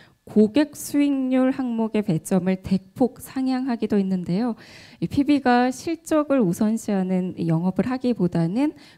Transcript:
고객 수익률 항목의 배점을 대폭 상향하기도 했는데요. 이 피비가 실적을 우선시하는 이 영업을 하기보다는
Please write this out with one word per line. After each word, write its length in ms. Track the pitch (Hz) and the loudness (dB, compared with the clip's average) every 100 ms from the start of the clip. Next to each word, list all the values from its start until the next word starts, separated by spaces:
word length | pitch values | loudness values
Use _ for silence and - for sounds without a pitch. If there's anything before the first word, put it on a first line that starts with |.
| - _ | -20 _
고객 520 | - 208 214 285 302 - | 0 4 4 4 0 -4
수익률 720 | - 285 285 269 254 254 262 | -4 0 2 0 0 2 2
항목의 520 | 269 254 226 220 214 | 0 -4 -2 -2 -2
배점을 520 | 202 160 - 190 185 185 | 0 -2 0 0 0 -2
대폭 560 | - 190 - - 262 - | 0 -2 -2 0 0 -2
상향하기도 800 | - 262 262 254 262 233 214 208 | -12 -4 -2 -2 -2 -2 0 0
했는데요. 560 | 190 185 170 180 247 220 - - - - | 0 -2 -2 -2 -2 -6 -12 -20 -20 -8
이 80 | 170 | -4
피비가 640 | - 277 285 262 240 247 | 0 2 2 4 2 2
실적을 640 | 254 - 330 - 311 294 269 | -2 -6 -6 -2 0 2 2
우선시하는 960 | 185 180 214 220 - 196 185 185 180 - | 2 2 -2 -2 -2 -2 0 -2 -2 -4
이 100 | 165 | 0
영업을 420 | 160 185 185 247 | 0 0 -2 -2
하기보다는 840 | 254 247 226 175 170 165 214 302 - - | -2 -2 0 0 0 0 0 -2 -4 -20